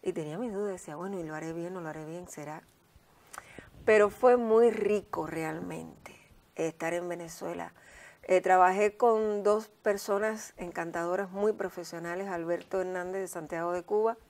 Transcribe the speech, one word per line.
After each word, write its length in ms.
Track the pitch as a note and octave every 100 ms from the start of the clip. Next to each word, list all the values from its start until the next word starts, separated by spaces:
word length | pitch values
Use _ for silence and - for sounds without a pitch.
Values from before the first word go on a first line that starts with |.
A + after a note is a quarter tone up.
Y 100 | -
tenía 240 | E3+ D3+ E3
mis 140 | B3
dudas, 180 | G3+ G#3
decía, 240 | F3+ - D3+
"Bueno, 240 | F#3 G3
¿y 40 |
lo 120 | D#3+ D#3
haré 180 | D#3+
bien, 200 | E3 E3+
no 80 | F#3
lo 80 | D#3+
haré 160 | D#3 D#3
bien? 220 | E3+ F3+
¿Será?". 360 | - D3 D#3 _ _ _ _ _ _ _ - - - - - -
Pero 240 | G#3+ G#3
fue 260 | - B3+ B3
muy 340 | A3+ A3 A#3
rico 560 | G#3+ G#3 G#3 - - D#3+
realmente 880 | E3 D#3+ D#3+ F3+ D#3+ E3 E3+ - - _ _ _ -
estar 380 | E3 D#3+ E3
en 140 | F3 F3
Venezuela. 680 | E3+ E3 E3 E3+ F3 F3 _ - - - _
Eh, 180 | - F#3
trabajé 560 | F#3 F#3 F3+ F#3+ G#3 G3+
con 460 | A#3+ A3 G#3+ G#3
dos 240 | G3 G#3+ A3
personas 880 | _ A3 G3+ - G3+ A3 G#3+ - -
encantadoras, 720 | F3 E3+ E3+ E3+ E3+ F#3 G3
muy 220 | F#3+ G#3+
profesionales, 760 | G#3+ F#3 F3+ E3+ E3+ E3+ F3+ G3
Alberto 520 | F3 E3+ E3+ - F#3+
Hernández 400 | F#3 F#3 F3+ F#3+
de 60 | F#3
Santiago 440 | F3 D3+ E3 E3+
de 100 | F3
Cuba 340 | F3 G#3 A3 A3+ _